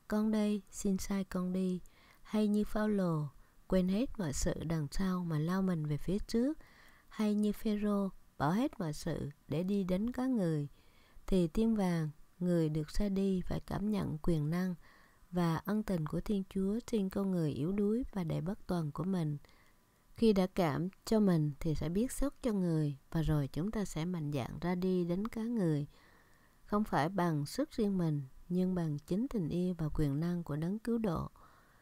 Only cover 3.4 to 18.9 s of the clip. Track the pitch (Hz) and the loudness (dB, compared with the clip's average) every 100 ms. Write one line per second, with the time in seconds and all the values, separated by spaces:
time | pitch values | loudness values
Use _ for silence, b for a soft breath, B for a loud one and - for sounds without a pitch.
3.4 | b b - 190 180 196 277 - 165 - | b b 0 2 4 2 0 -2 -4 0
4.4 | 180 - 156 165 143 - 190 185 175 151 | 0 0 -2 -2 -2 0 0 0 0 0
5.4 | 160 190 190 170 151 147 - 202 - 226 | 0 0 0 0 0 -2 -2 -2 0 0
6.4 | 262 320 B B B B B - 214 208 | 0 -2 B B B B B -2 0 2
7.4 | 208 208 220 208 208 202 196 - - - | 2 0 -2 0 2 2 0 -6 -14 -2
8.4 | 143 196 294 - 165 151 170 147 139 - | 0 2 0 -2 -6 -4 -4 -4 -6 -10
9.4 | - 147 185 202 185 185 226 247 254 240 | -6 -2 0 0 0 0 -2 -2 0 0
10.4 | 170 151 143 b b b b b - 190 | 2 0 -2 b b b b b 0 2
11.4 | 170 - 226 214 185 170 156 - - - | 2 2 2 2 2 2 -2 -6 -16 -4
12.4 | 180 175 160 156 151 - 208 190 196 185 | 2 2 2 0 -2 0 0 2 2 0
13.4 | 175 - - - 202 208 - 156 - 160 | 0 -4 -4 -4 -2 -2 -2 -2 2 2
14.4 | 147 175 185 175 B B B B - 175 | 2 0 -2 -4 B B B B -6 0
15.4 | 170 160 - 214 208 180 151 - - 202 | 2 0 0 -2 0 -2 -2 -4 -2 -2
16.4 | 190 196 190 220 - 226 190 202 196 180 | -2 -2 -2 -2 -2 0 0 0 0 2
17.4 | 156 131 156 202 208 226 269 202 165 147 | 0 0 0 2 2 0 -2 -4 -2 -2
18.4 | 160 214 - 180 151 | -4 -6 -4 -2 -2